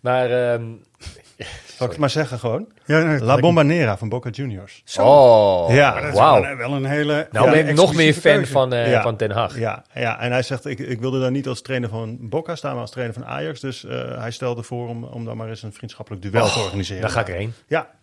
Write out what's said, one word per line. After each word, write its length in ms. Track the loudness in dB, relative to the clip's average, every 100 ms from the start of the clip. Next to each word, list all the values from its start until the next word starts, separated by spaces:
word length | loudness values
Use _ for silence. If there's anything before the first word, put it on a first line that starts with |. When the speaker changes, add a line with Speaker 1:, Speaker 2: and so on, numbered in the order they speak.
Speaker 1:
Maar, 280 | 0 0 0
ehm, 320 | 0 0 -2 -6 -14 _ _ -20 -20 _ _ -16 -16 -20 -8
Speaker 2:
Zal 100 | -6
ik 60 |
het 60 | -2
maar 120 | -2
zeggen 300 | -2 -4 -4
gewoon? 280 | -4 -4 -6 _ 0
Speaker 3:
Ja, 120 | 0
nee, 80 | 2
Speaker 2:
La 200 | 0 2
Speaker 3:
lijkt 0 | 4
me 40 |
Speaker 2:
Bombonera 580 | 4 4 4 2 0 -2
van 120 | -4
Boca 200 | -6 -8
Juniors. 520 | -10 -10 -10 -14 -20 _
Speaker 3:
Zo. 160 | 2
Speaker 1:
Oh, 720 | 6 8 10 10 8 4 4
Speaker 2:
Ja. 180 | 4 4
Speaker 3:
Maar 80 | 2
dat 100 | -2
is 60 | 4
Speaker 1:
wauw. 240 | 6 6
Speaker 3:
wel 100 | 2
een, 60 | -6
wel 140 | -6
een 120 | -4 -4
hele 420 | -2 -2 -2 -4
Speaker 1:
Nou, 140 | 2 4
Speaker 3:
ja, 60 |
Speaker 1:
ben 160 | 4 4
ik 80 | 4
nog 180 | 4
meer 140 | 6 2
Speaker 3:
exclusieve 140 | 4
Speaker 1:
fan 120 | 4 4
Speaker 3:
keuze. 160 | 2
Speaker 1:
van, 220 | 0 0
eh, 180 | 0 2
Speaker 2:
Ja. 100 | 2
Speaker 1:
van 140 | 0 -2
Ten 160 | -4
Hag. 260 | -2 -4 -4
Speaker 2:
Ja, 260 | -6 -6 _
ja, 260 | -6 -6 -4
en 120 | -4
hij 100 | -2
zegt, 240 | -4 -8 -8
"Ik, 140 | -10
ik 200 | -8 -6
wilde 200 | -4 -2
daar 120 | -2
niet 160 | -4 -6
als 140 | -10
trainer 280 | -8 -6 -6
van 280 | -8 -10 -12 -8
Boca 260 | -8 -8 -10
staan, 160 | -8
maar 100 | -8
als 100 | -10
trainer 220 | -10 -10 -10
van 100 | -12
Ajax." 340 | -10 -10 -10
Dus, 260 | -12 -12 -12
eh, 320 | -10 -10 -10
hij 120 | -12
stelde 320 | -8 -8 -8
voor 240 | -10 -12 -10
om, 160 | -12
om 220 | -14 -12 -12
daar 100 | -10
maar 140 | -12
eens 140 | -12
een 100 | -16
vriendschappelijk 480 | -16 -18 -16 -16 -12
duel 200 | -2 0
Speaker 1:
Oh, 100 | 2
Speaker 2:
te 60 | 0
organiseren. 420 | -4 -4 -6 -4
Speaker 1:
daar 100 | -4
ga 80 | -2
ik 80 | -4
erheen. 240 | -4 -8 -10 _
Speaker 2:
Ja. 200 | -6 -6 _